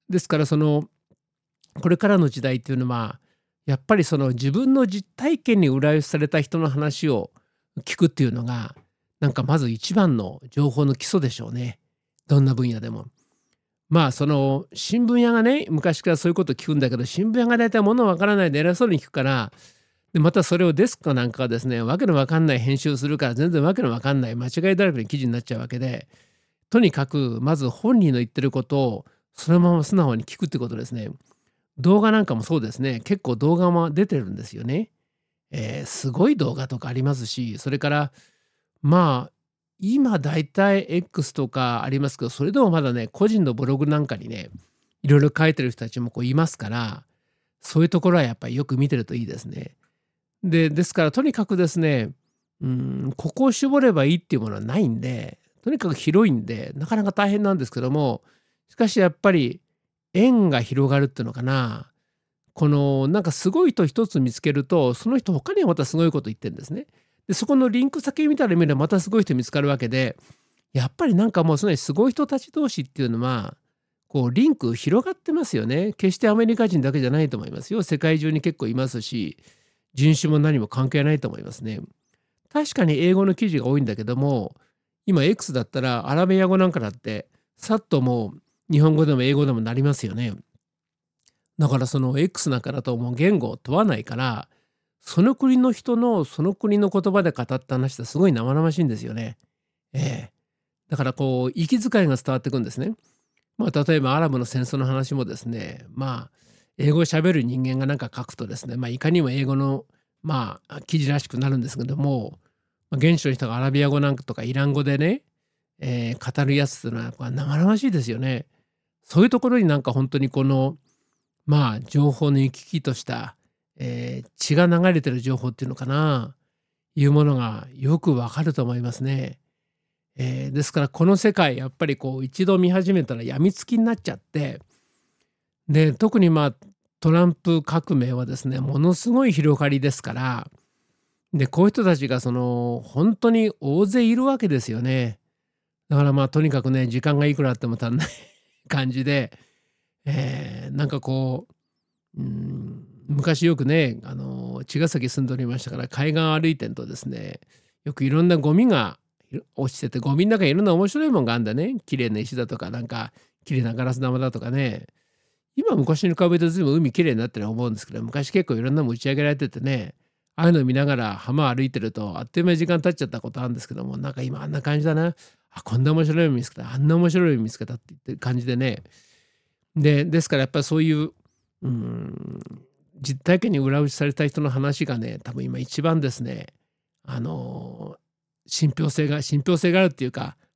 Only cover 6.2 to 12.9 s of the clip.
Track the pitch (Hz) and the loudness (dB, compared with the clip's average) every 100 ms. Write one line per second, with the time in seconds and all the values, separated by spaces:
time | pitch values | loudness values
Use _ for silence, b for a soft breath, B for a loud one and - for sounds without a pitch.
6.2 | 143 156 139 165 156 139 151 - 156 113 | 0 0 0 -2 -2 0 -2 -2 -2 -2
7.2 | 90 _ _ _ _ - - - 165 - | -4 _ _ _ _ -14 -10 0 2 2
8.2 | 127 120 120 120 110 - _ _ _ _ | 0 0 -4 -6 -8 -14 _ _ _ _
9.2 | 143 131 131 156 123 113 - 190 185 120 | -2 0 0 0 0 -4 -2 2 2 2
10.2 | 95 - 120 - 143 123 143 131 - 190 | -2 -10 -8 -2 0 2 0 0 -2 0
11.2 | 135 - 110 120 123 - _ _ _ _ | 0 -4 -8 -8 -8 -10 _ _ _ _
12.2 | - 143 135 131 123 113 113 | 2 4 4 2 -2 -4 -8